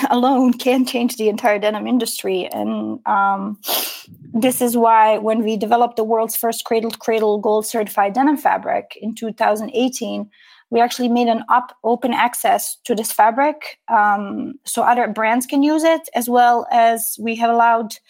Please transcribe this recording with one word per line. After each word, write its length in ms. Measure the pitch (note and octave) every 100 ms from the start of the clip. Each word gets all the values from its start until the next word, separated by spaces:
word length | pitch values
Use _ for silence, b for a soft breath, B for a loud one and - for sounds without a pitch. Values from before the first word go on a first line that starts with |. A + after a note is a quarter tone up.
| -
<laughs> 40 |
alone 440 | A#3+ B3+ C4 B3+
can't 340 | A#3+ C4 B3+ B3+
change 300 | B3 A#3+ -
the 120 | G#3+
entire 300 | G#3 A#3 G#3
denim 260 | G#3 G#3+ G#3+
industry. 600 | B3 A3+ - G3 F#3 -
And, 480 | G#3 G#3+ G#3+ G#3+ - -
um, 540 | G#3 G3 G3 G3 G#3 B B B B B - -
this 260 | A3+ B3+ B3+
is 160 | A#3+ A#3+
why 440 | A3+ A3+ G#3+ G#3+
when 240 | G#3+ A3
we 120 | A3 A3
developed 420 | G#3+ A#3 A#3+ A#3+
the 60 |
world's 320 | A3 A3+ A3+ -
first 280 | A#3 A3+ -
cradle-to-cradle 760 | A3+ A3+ A3 - A3+ G#3+ G#3
gold 280 | G#3+ G#3+ G#3+
certified 460 | A#3 G#3 - G3+
denim 240 | G#3 C#4 C#4
fabric 600 | F#3+ F#3+ F#3+ - - -
in 140 | G#3+
two 200 | A3 A3+
thousand 360 | G#3+ G#3+ G#3 G#3+ -
eighteen, 560 | B3+ - G#3 G3+ G#3 b b b b
we 100 | A#3
actually 260 | A#3+ - B3
made 200 | A#3+ A#3+
an 160 | A#3 A#3
up, 280 | A#3+ C#4+ -
open 300 | A3+ A#3+ C4
access 640 | - A#3+ - G#3+ G3+ - - -
to 100 | A3
this 160 | A3+
fabric, 680 | - A3 A#3 D4 D4+ - - -
um, 680 | A3+ G#3 G3+ G3+ G#3 - -
so 180 | - -
other 260 | A3+ A#3+ A3
brands 380 | G#3 A3 A#3+ B3
can 160 | C#4+
use 220 | D4 D#4
it, 260 | E4 D#4+ D#4+ -
as 120 | A#3+
well 380 | A#3+ A#3+ A#3+ -
as 440 | A#3+ A3+ A3+ - -
we 160 | A3 A3+
have 160 | A#3
allowed 420 | A#3 A#3 A3+ A3 -